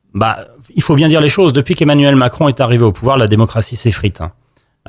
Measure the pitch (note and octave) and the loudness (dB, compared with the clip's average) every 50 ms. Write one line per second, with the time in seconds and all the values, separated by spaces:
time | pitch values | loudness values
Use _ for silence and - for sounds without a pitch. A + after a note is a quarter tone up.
0 | _ _ - G2 A2 A2+ G#2 - G2 - - - - _ - F3+ - - D3+ C3+ | _ _ -6 -4 -2 -2 -4 -6 -10 -18 -20 -20 -20 _ -6 -4 -2 0 2 2
1 | D#3+ D#3 D#3 D#3+ D3 D3+ - G3+ F#3 D#3 A#2+ C#3+ C#3 - F3+ - D#3+ D3 D3 C#3+ | 2 2 2 2 2 0 2 2 2 2 2 0 -2 -2 -2 0 0 2 2 2
2 | C#3+ C#3 C#3 C3 B2 A#2 - - D3 C#3+ A#2+ - C3 A#2 B2 A#2 A#2 A2 F#2+ - | 4 4 4 2 2 0 0 -2 -2 -2 0 0 0 0 2 2 2 2 0 0
3 | A2+ B2+ C3+ C3 A2+ G#2+ G#2+ G#2+ A2+ - - A#2 G#2 - A#2+ - - A#2 G2+ - | -2 -2 0 0 0 2 2 2 0 0 -2 -4 -6 -6 -6 -6 -4 -4 -2 -2
4 | - G2+ - - E2 E2 - _ _ _ _ _ _ _ _ _ - | -4 -6 -6 -8 -10 -14 -14 _ _ _ _ _ _ _ _ _ -6